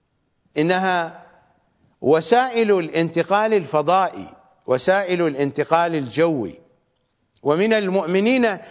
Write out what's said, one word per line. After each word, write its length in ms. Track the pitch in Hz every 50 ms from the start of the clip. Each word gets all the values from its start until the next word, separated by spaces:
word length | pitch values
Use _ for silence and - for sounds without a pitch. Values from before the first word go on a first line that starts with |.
| _ _ _ _ _ _ _ _ _ _ - 151
إنها 680 | 156 170 185 185 190 185 180 175 165 165 - - - - _ _ _ _ _ _ _ _ _ _ _ _ _ -
وسائل 760 | - 131 156 160 160 - 233 240 254 254 233 233 226 208 202 185
الانتقال 760 | 165 156 147 165 165 165 165 170 165 170 196 208 220 220 220
الفضائي، 800 | 202 160 131 - 151 147 151 180 190 185 165 - 98 92 - - - _ _ _ _ _
وسائل 600 | - 127 127 - 185 185 202 196 180 180 175 175
الانتقال 680 | 160 139 131 143 139 135 143 147 - 160 170 170 175 165
الجوي. 640 | 156 135 117 107 139 165 170 160 131 107 87 - - - _ _ _ _ _ _ _ _ _ _ _ _ _ _ _
ومن 300 | - 139 151 170 202 220
المؤمنين 840 | 220 214 202 185 185 196 170 160 180 190 202 233 262 262 240 220 196 165 - -